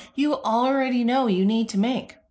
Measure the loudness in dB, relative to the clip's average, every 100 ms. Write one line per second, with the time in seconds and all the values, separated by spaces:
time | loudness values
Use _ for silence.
0 | -6 -2 -2 0 0 0 2 0 0 0
1 | 0 2 2 2 2 0 0 0 0 -2
2 | -6 -16 _